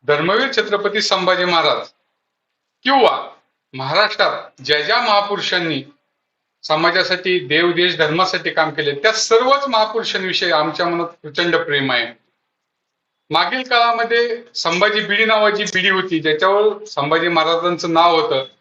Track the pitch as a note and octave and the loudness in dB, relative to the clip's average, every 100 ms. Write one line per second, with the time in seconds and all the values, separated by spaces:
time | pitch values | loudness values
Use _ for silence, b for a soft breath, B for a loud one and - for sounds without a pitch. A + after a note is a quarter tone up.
0 | B2+ D3 E3 G#3+ C4 A3+ G#3 G3+ G#3 G#3 | 0 0 2 0 0 -2 -2 -2 -2 -2
1 | G#3 F#3+ F3+ F3+ F3+ E3+ D3+ B2 - _ | 0 0 2 0 2 0 0 -2 -6 _
2 | _ _ _ _ _ _ _ _ B3+ C#4 | _ _ _ _ _ _ _ _ 0 4
3 | G3+ - - - _ _ _ C3 C3+ E3 | 4 2 -8 -18 _ _ _ -10 -2 0
4 | G#3 - F3 - - _ C3+ D3 D3+ A#3 | 0 0 -2 -2 -12 _ -2 -2 0 0
5 | A#3 G3+ G3+ G3+ - F#3 E3 C#3 C3+ _ | 2 0 0 -6 -2 -2 -2 -6 -8 _
6 | _ _ _ _ _ _ - - E3+ F3+ | _ _ _ _ _ _ -4 0 2 2
7 | F3 F3+ F#3 F3+ C3+ D3+ F3 E3 F3+ D#3+ | -2 -2 0 -2 0 0 2 2 0 2
8 | D#3 D#3+ F3+ F3+ E3 D#3 D#3 D3 C#3+ C#3+ | 0 2 0 -2 -4 -2 -2 -2 -4 0
9 | A3 A3 - A3+ B3+ C#4 C#4 A3+ A3 A3+ | -2 0 2 2 4 0 2 0 0 -2
10 | - G3 F#3 E3+ F3+ D#3 D#3 D#3 F3 E3+ | -4 -4 -4 -2 0 0 -2 -2 -4 -2
11 | E3 - D#3 C#3 F3 E3 E3 C#3+ C3+ B2 | -6 -10 -10 -4 0 0 0 -2 0 -2
12 | A#2 A#2 _ _ _ _ _ _ _ _ | -4 -10 _ _ _ _ _ _ _ _
13 | _ _ _ D#3 F3+ B3+ C4 A#3+ A#3 A#3 | _ _ _ 0 0 -2 0 2 2 0
14 | A3+ A#3 A#3+ A#3 - - E3+ F3 G#3 G#3 | 0 0 0 -4 -10 -6 -2 2 2 2
15 | G#3 G3+ A3 G#3+ G#3+ G#3 G#3 F#3 F#3+ F#3+ | -2 0 2 4 2 0 -2 0 0 0
16 | F#3 D#3+ D#3 D3+ F#3+ G3+ G#3+ G#3 - - | -2 -2 0 2 2 4 2 0 -8 -6
17 | C#3+ E3 F3 E3 D#3+ E3+ F3 E3+ F3 E3 | 0 0 2 2 2 0 0 -2 0 4
18 | E3+ E3 D3+ C3+ C3+ _ | 4 4 0 -2 -4 _